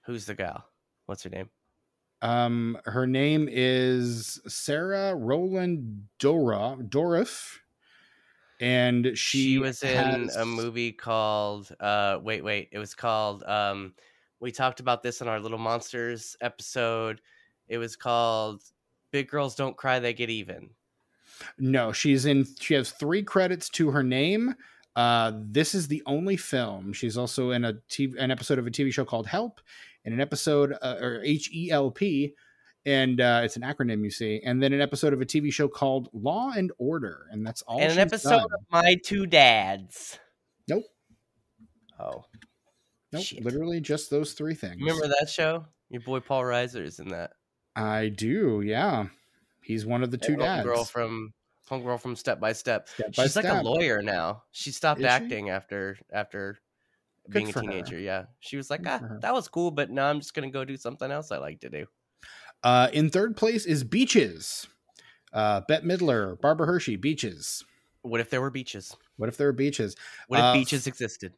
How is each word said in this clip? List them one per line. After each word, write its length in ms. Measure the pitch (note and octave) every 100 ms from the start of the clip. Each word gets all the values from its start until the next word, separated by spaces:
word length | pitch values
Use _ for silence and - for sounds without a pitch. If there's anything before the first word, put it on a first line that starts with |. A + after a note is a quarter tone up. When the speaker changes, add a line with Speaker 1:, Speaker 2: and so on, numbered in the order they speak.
| -
Speaker 1:
Who's 200 | A#2+ G2+
the 80 |
gal? 320 | G2+ F2+ - - _ _ _ -
What's 160 | G2
her 60 | F#2
name? 200 | F#2 F#2+ _ _ _ _ _ _ _
Speaker 2:
Um, 560 | A#2 A#2+ A#2+ A#2+ A#2 A#2 -
her 200 | A2+ B2+
name 420 | C3 C#3+ D#3 D3
is 880 | A#2+ B2+ B2+ B2+ B2+ A#2+ A#2 A2 - A2
Sarah 680 | - - D3 F#3 G3 G3
Roland 920 | F3 A2+ D3+ F#3 F#3 F3+ E3 A#2 G#2 G#2 _
Dora-, 580 | C#3 E3 B2+ G#2 A2+ C3
Dorff, 800 | A2+ C#3 E3+ E3+ B3 - - - _ _ _ _ _ _ _ _ _ _
and 580 | B2 B2+ B2 B2 B2 A2
she 360 | - C3+ C3+
Speaker 1:
She 40 | C3+
was 240 | C3+ B2
in 120 | C3+ B2+
Speaker 2:
has 400 | C3 C3 A#2+ -
Speaker 1:
a 100 | A2+
movie 460 | A#2 A#2 A#2 A#2
called, 840 | A2 A#2 A2 G#2+ G#2+ G#2 G#2 G2 -
uh, 400 | G#2 G#2 G2+ G2
wait, 220 | G#2 G#2+
wait, 260 | G2 G#2 -
it 60 | G#2
was 140 | G#2
called, 500 | - A#2+ A2 G#2+ G2+
um, 500 | - G#2+ G2+ G2 F#2+ _ _ _ _ _
we 100 | B2
talked 280 | A#2 C3 B2+
about 200 | B2+ A#2+
this 180 | B2 A#2
in 60 | A#2+
our 100 | A2
Little 180 | A2 A2+
Monsters 760 | A2+ A#2 - B2 A#2 A2+ - -
episode. 800 | A#2+ - - C3 A#2 A2+ A2+ G#2+ _ _ _ _ _
It 80 | A#2
was 180 | A#2 -
called 680 | A#2+ A#2 A#2 A2 G#2+ G#2 - _ _ _ _
Big 180 | C#3+ C3+
Girls 260 | D3 C#3 A#2
Don't 220 | C3+ -
Cry, 220 | C3+ B2+
They 140 | A#2+
Get 160 | A#2 A#2
Even. 420 | A2 G2 F2 G2+ A2 _ _ _ _ _ - - -
Speaker 2:
No, 340 | C3 C3 A2+
she's 340 | G2+ D3+ C3+ C#3+
in, 200 | C#3 C3+ -
she 140 | -
has 180 | D3 A#2
three 320 | - D3 F#3+
credits 460 | G3+ G3 F#3 F3+ -
to 200 | - D#3
her 120 | C#3
name. 520 | B2+ B2+ D#3 G#3+ B3 B3+ - _ _ A#2+
Uh, 360 | A#2+ A#2+ A2+ G#2+
this 380 | G#2+ B2 D#3+ G3
is 120 | D3+
the 160 | D3+ -
only 300 | D3 F#3+ F#3
film. 560 | - C3 A2+ G2 G2
She's 240 | G2+ A#2+ A2+
also 340 | B2 - B2
in 120 | B2 A#2
a 80 | A2 _
T-, 240 | - C#3 B2
an 140 | C3
episode 280 | B2+ - C3+
of 80 | A#2+
a 40 |
T 120 | A2+
V 80 | C#3
show 140 | B2 B2+
called 220 | A2+ A2
Help, 340 | F3+ A#3 - _ - - _
in 100 | A2
an 60 | A#2
episode, 520 | C#3+ C#3 - D3 C#3 B2
uh, 140 | B2+ A#2+
or 220 | B2 A#2
H 260 | B2+ D3+ -
E 160 | E3 F3
L 200 | D3+ C3+
P, 420 | - G3+ C#3 C#3+ - _ _ _ _ C#3+
and, 360 | C#3 C3 B2
uh, 200 | B2 A#2+
it's 120 | A#2 A#2
an 60 |
acronym, 420 | B2+ - A#2+ G#2+
you 60 | G#2
see, 320 | - A2 G#2+
and 180 | B2+ B2
then 100 | C3+
an 80 | C#3
episode 320 | C#3+ C#3+ D3+
of 80 | C3+
a 40 | B2+
T 140 | D#3
V 120 | D3
show 160 | C#3 C#3+
called 420 | - C#3 C3 B2+
Law 380 | A2 A#2 F#3+ C4 A3+
and 160 | F#3 -
Order, 500 | B2 E3 A2 C#2+ D2
and 140 | G#2+ A2
that's 160 | A#2
all 120 | - A#2
Speaker 1:
And 60 | D3+
an 40 |
Speaker 2:
she's 60 | E3+
Speaker 1:
episode 300 | G3 A3 C#3
Speaker 2:
done. 140 | A2+ A2
Speaker 1:
of 120 | B2 -
My 240 | E3+ F3 F3+
Two 220 | - G3+ F#3+
Dads. 960 | D#3 C3 A2+ F#2 G2 F#2 - - - _ _ _ _ -
Speaker 2:
Nope. 180 | F3+ - _ _ _ _ _ _ _ - _ _ -
Speaker 1:
Oh. 260 | - - - - - _ _ _ _ _ _
Speaker 2:
Nope, 120 | D3+
Speaker 1:
Shit. 200 | F#3+ -
Speaker 2:
literally 380 | A#2 C3+ E3 E3+
just 280 | D3 D3+ -
those 240 | D3 D3
three 200 | - D3+
things. 240 | D#3 F#2+ F2+
Speaker 1:
Remember 280 | D3+ D#3+ D3+
that 220 | C#3+ D3+
show? 360 | - D#3+ E3 D#3 _ _
Your 120 | B2
boy 180 | A#2+ C3
Paul 240 | - C3+
Reiser 400 | B2 A#2+ B2 B2 D#2
is 140 | -
in 100 | F#2
that. 220 | E2+ E2+ _ _ _ _ -
Speaker 2:
I 340 | G#2+ A2 A2
do, 520 | G2 A2 F#3 F3 G#2+
yeah. 460 | G2+ A2+ G3 B2+ G2 _ _ _ _ _
He's 240 | - A2 G#2+
one 180 | A#2+
of 80 | B2+
the 60 | A#2+
two 160 | -
Speaker 1:
And 80 | D3+
homegirl 340 | F3+ F3 A#2+ A#2+
Speaker 2:
dads. 120 | A#2
Speaker 1:
from, 420 | A#2+ A#2 A2 G#2+ _ _ _ -
homegirl 300 | C3 B2 A#2+
from 140 | B2+ A#2
Step 240 | - A2+
by 140 | G#2+
Step. 340 | A2+ - A2 -
Speaker 2:
Step 260 | - A2 -
by 80 |
Speaker 1:
She's, 120 | C3+ G#3
like, 100 | F3+
a 40 |
Speaker 2:
Step. 140 | F#3+
Speaker 1:
lawyer 380 | A2+ D3+ E3 G#2+
now. 400 | G#2 F#2 E2 A2 _
She 200 | - C#3+
stopped 280 | - D#3+ D3
Speaker 2:
Is 40 | B2+
she? 40 |
Speaker 1:
acting 400 | B2+ B2 A2+ G2+
after, 480 | F#2+ - G2+ F#2+ G2 _
after 460 | G2+ G2+ G2+ G2 G#2 _ _ _ _ _ _ -
Speaker 2:
Good 80 |
Speaker 1:
being 160 | G2+ G#2+
a 40 |
Speaker 2:
for 60 | A2+
her. 80 | G#2+
Speaker 1:
teenager, 300 | F#2+ F2+ E2+
yeah. 260 | G2 F#2+ F#2+ _
She 180 | - C#3
was 120 | C3
like, 140 | D#3
Speaker 2:
Good 60 | F3
Speaker 1:
"Ah, 60 | B2
Speaker 2:
for 80 | A2+
her. 120 | A2
Speaker 1:
that 120 | A3
was 140 | B3+ E3+
cool, 240 | E3+ F3
but 180 | C#3+ C3+
now 180 | C3 C#3
I'm 120 | D3
just 140 | C#3+ -
gonna 160 | C3+
go 120 | C3+
do 140 | C3 C3+
something 320 | A#2+ - C3
else 200 | D3 D#3
I 60 | D2
like 240 | C#2+ D#2
to 80 | B1+
do." 160 | D2+ - _ _ _ - - - _
Speaker 2:
Uh, 260 | B2 B2 B2
in 160 | D3 D#3
third 260 | F#3 A3+ G#3+
place 280 | A3 A3+ F3
is 180 | D3+
Beaches. 840 | B2 G#3 C4 A3+ A2+ E2 - - - _ _ - - _ _
Uh, 280 | A2 G#2+ G2+ G2+
Bette 180 | D#3 E3
Midler, 540 | F3+ E3+ A#2 G2 F2+
Barbara 260 | C#3+ D#3+ E3
Hershey, 280 | F3 - G2+
Beaches. 680 | C#3 D3+ A2 D#2+ - - - _ _ _
Speaker 1:
What 180 | B2 A#2
if 80 | A#2
there 120 | C3
were 100 | C3+
beaches? 440 | C3 B2 G2+ - - _ -
Speaker 2:
What 120 | A2
if 80 | -
there 100 | C#3+
were 60 |
beaches? 420 | B2+ C#3+ C#3+ G#2 - - - -
Speaker 1:
What 100 | B2
if 40 | B2
Speaker 2:
Uh, 80 |
Speaker 1:
beaches 340 | B2+ B2+ C#3 C3
existed? 460 | - A2+ - F#2